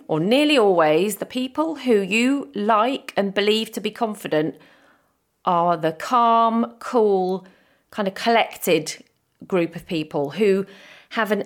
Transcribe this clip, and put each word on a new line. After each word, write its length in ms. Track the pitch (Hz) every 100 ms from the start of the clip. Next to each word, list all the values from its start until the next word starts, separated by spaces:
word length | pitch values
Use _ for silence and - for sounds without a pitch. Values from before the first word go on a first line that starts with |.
| -
or 120 | 156
nearly 380 | 180 262 302 285
always, 580 | 208 175 156 156 202 202
the 80 |
people 520 | - 254 254 294 320 285
who 240 | 254 214
you 500 | 190 220 254 285 -
like 600 | 202 208 214 240 277 - -
and 160 | 202
believe 400 | 196 208 220 220
to 80 | -
be 100 | 208
confident 680 | 214 226 214 - - 160 - - _ _ _ _ _ _ _
are 320 | - 175 175 170
the 160 | 160
calm, 840 | 165 - 247 233 226 226 226 233 -
cool, 680 | - 233 214 190 180 185 185 _ _ _ _
kind 180 | - 196
of 60 |
collected 880 | 196 233 226 - - - 165 156 - _ _ _ _ -
group 280 | 185 165
of 120 | 170 -
people 460 | 165 151 156 143
who 340 | 175 214 190 190 - - - _
have 200 | - 208
an 140 | 208